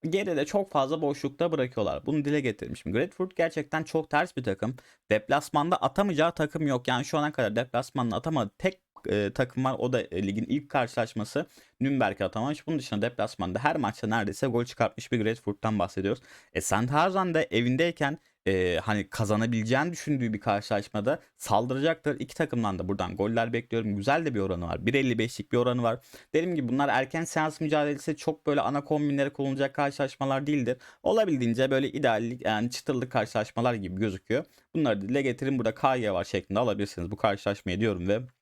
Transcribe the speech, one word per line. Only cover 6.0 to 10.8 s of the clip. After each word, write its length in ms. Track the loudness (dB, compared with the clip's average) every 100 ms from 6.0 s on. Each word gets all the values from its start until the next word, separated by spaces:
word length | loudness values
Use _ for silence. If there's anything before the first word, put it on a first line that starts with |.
| 0 2 2 2
takım 320 | -2 0 0
yok. 200 | 0 0
Yani 180 | -2 0
şu 120 | -2
ana 140 | -2
kadar 240 | 0 0 0
deplasmanda 600 | -2 -2 -4 -2 0 0
atamadığı 360 | -2 -2 -2 _
tek, 240 | -4 -4 _ -14 -2
e, 220 | 0 0
takım 300 | 0 -2 0
var. 120 | -2 0
O 140 | 0
da, 80 | 0
e, 260 | -2 -2 -2
ligin 180 | -2 0
ilk 200 | -2 -2
karşılaşması. 760 | -2